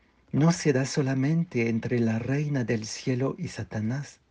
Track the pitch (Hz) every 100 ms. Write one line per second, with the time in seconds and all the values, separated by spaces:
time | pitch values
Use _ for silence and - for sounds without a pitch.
0 | _ _ _ 135 165 175 156 131 135 -
1 | 131 131 139 165 165 120 117 113 113 120
2 | 113 113 123 139 151 139 113 113 110 -
3 | 131 127 135 - 131 - 98 110 107 139
4 | 135 - _